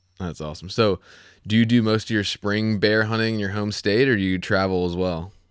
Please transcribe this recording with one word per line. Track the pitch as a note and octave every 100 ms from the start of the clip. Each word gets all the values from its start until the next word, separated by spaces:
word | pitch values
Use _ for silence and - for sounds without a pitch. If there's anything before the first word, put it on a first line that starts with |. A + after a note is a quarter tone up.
| _ -
That's | F2+ D#2
awesome. | D2+ D2+ F2
So | G#2+ A2 F2+ - - - _ G2
do | A2
you | A#2
do | A#2+
most | A2 A2 -
of |
your | A2
spring | G2 - G2+ G#2 A2 G#2+
bear | G#2+ A2
hunting | G#2+ A2 A2+ A2
in |
your | G2
home | G#2 G#2
state, | G#2 G2+ G#2 C3+
or | G#2+
do |
you | F#2+ F#2
travel | - G2 F#2+ F#2 F2+
as | F2
well? | F2+ E2 F#2 - _